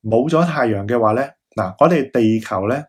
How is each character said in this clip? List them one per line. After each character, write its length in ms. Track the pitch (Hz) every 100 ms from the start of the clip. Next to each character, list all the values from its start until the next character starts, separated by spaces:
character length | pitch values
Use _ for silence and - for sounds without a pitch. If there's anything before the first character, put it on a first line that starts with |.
| 110
冇 220 | 117 143
咗 120 | 156 175
太 220 | 147 120
陽 180 | 101 104
嘅 120 | 120
話 140 | 110
呢， 160 | 113 139 _ _ -
嗱， 180 | 98 -
我 100 | 160
哋 180 | 170 135
地 260 | 123 110 110
球 300 | 110 95 101
呢 140 | 139